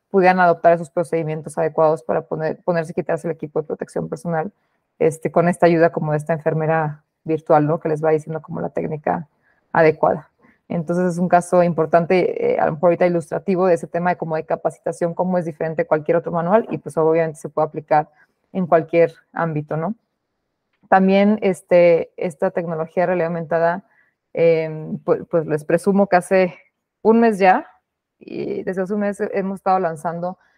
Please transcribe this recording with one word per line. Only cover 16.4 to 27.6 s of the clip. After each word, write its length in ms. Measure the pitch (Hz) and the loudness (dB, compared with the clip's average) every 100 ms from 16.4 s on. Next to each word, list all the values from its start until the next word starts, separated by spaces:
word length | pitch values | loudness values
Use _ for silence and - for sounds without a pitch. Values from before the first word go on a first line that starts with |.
| 170 220 233 | 0 0 0
y, 80 | 156 | -8
pues, 180 | 151 165 | -6 0
obviamente 420 | 160 165 160 151 | 2 2 -2 -6
se 120 | 156 | -8
puede 180 | 151 156 | -4 -4
aplicar 400 | 156 151 151 151 _ _ _ _ | -4 0 0 0 _ _ _ _
en 140 | 190 170 | -6 2
cualquier 460 | 170 156 170 165 - _ | 2 2 2 2 0 _
ámbito, 440 | - 165 151 151 156 | -6 -4 -4 -6 -6
¿no? 180 | 170 226 _ _ _ _ _ _ _ _ - | -6 -8 _ _ _ _ _ _ _ _ 2
También, 500 | 190 190 196 202 214 | 4 4 4 4 2
este, 680 | 202 180 - 175 175 165 - - | 0 -2 2 6 6 4 0 -8
esta 340 | 180 151 190 | -8 -4 -4
tecnología 500 | 190 170 160 160 185 | -4 -6 -6 -6 -2
de 40 | 175 | -2
realidad 180 | 180 165 | -2 -2
aumentada, 580 | 170 160 165 165 180 - _ _ _ _ | -6 -4 0 0 -2 -10 _ _ _ _
em, 640 | - 165 160 160 156 160 156 | 0 2 2 -2 -8 -10 -8
pues, 260 | - 156 170 | -4 -4 -2
pues, 160 | 170 156 | -4 -2
les 180 | 151 | -4
presumo 420 | 151 165 202 196 196 | -2 -2 0 0 2
que 100 | 180 | 0
hace 380 | - 190 180 - _ _ _ _ | 2 0 0 -4 _ _ _ _
un 180 | 214 226 | 2 4
mes 180 | 233 196 | 2 4
ya, 280 | 185 226 | 4 4